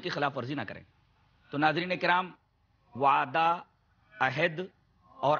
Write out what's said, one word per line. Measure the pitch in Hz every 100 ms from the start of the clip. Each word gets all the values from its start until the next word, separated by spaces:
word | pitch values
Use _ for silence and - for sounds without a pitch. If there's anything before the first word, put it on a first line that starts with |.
کی | -
خلاف | - 143 131
ورزی | 120
نہ | 143
کریں۔ | 101 - - _ _ _ _ _ _
تو | 143
ناظرین | 156 156 180 180
کرام، | 175 180 185 - _ _ _ _ _ 113
وعدہ، | 139 147 139 156 165 180 - _ _ _ _ -
عہد | 131 131 175 156 190 _ _ _ _ -
اور | 135